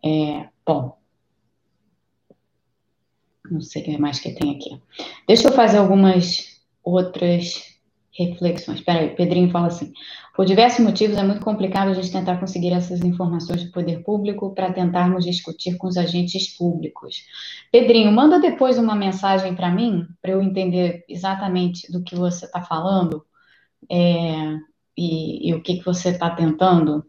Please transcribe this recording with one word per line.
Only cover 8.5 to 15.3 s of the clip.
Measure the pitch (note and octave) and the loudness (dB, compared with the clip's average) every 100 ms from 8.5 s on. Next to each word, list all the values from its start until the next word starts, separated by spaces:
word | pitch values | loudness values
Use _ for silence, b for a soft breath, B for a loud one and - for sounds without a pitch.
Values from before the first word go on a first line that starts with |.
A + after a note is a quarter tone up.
| E3+ - - | -2 -8 -8
Peraí, | - E3+ D3+ - | -2 0 -2 -2
Pedrinho | E3+ F3 F3 | 0 2 2
fala | F3 E3+ | 2 -2
assim: | - - B B B B - | -4 -12 B B B B -2
"Por | F#3+ | 2
diversos | G3 A#3+ A#3+ | 6 4 4
motivos | A3 F3+ G#3+ G3+ | 2 4 0 2
é | |
muito | G3 G#3 | 0 -2
complicado | - G#3 F#3+ G3 G3 | -2 -2 -2 -2 -2
a | |
gente | F3+ F3+ | -2 -4
tentar | F#3+ F3+ F3+ | -6 -4 -4
conseguir | F#3+ F3+ F3 | -4 -4 -2
essas | F3+ - F3+ | -2 -2 -2
informações | F3+ F3 F3 E3+ - E3 | -2 0 -2 -4 -4 -6
do | - | -6
poder | F#3 E3 E3 | -6 -6 -6
público | - G#3 G3+ G3 G3 | -4 -4 -4 -4 -8
pra | F#3+ F#3+ | -4 -4
tentarmos | F3+ F3+ F3+ F3+ F3+ | -2 0 2 2 0
discutir | F3 | -2